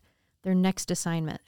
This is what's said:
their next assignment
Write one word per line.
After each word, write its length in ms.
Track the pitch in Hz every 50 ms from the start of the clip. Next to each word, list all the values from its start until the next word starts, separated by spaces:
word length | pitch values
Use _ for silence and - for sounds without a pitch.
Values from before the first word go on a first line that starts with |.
| _ _ _ _ _ _ _ _ -
their 120 | 190 185
next 360 | 185 180 190 190 - - -
assignment 480 | 180 - - 170 165 165 160 151 - - _